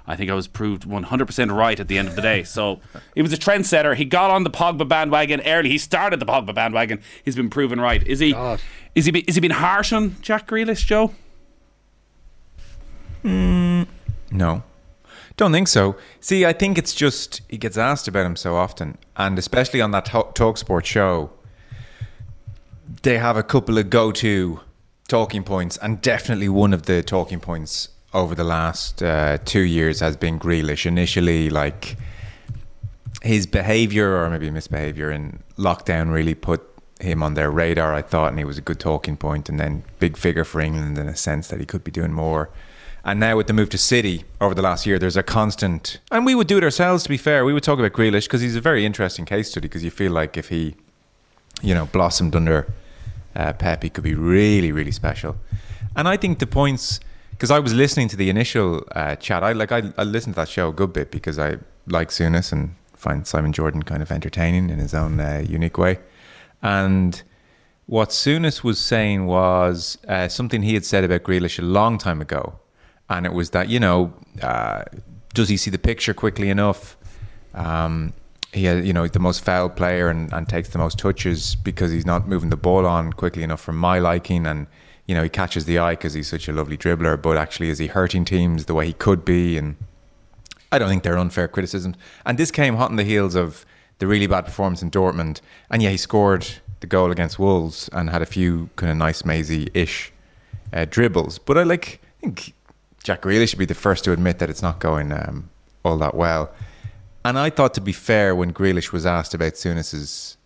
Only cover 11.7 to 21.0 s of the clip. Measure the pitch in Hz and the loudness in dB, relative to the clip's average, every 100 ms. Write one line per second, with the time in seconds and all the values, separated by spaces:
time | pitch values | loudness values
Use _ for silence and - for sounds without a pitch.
11.7 | _ _ _ _ _ - - - - - | _ _ _ _ _ -20 -20 -20 -20 -18
12.7 | - - - - - 226 185 180 180 175 | -18 -16 -16 -14 -6 -2 2 4 4 4
13.7 | 175 175 - - - - 95 85 92 - | 2 0 -6 -8 -8 -4 0 2 0 -6
14.7 | - - - - - - - 202 160 190 | -18 -20 -20 -20 -20 -8 2 4 4 4
15.7 | 120 98 98 - - - 190 170 170 196 | 4 4 2 -10 -10 0 4 4 4 2
16.7 | 180 - - 143 - - - - 113 110 | 0 -2 0 0 0 -8 -12 -12 -8 -4
17.7 | 104 120 143 - 98 90 85 90 87 92 | 0 0 0 -2 0 0 -2 -2 0 0
18.7 | - 78 - - - 98 92 - 123 127 | -4 -10 -10 -12 -4 -2 -2 0 0 0
19.7 | 123 107 98 - 117 - - 113 107 - | 0 2 0 0 0 0 2 2 2 -2
20.7 | 87 - 107 | -2 0 2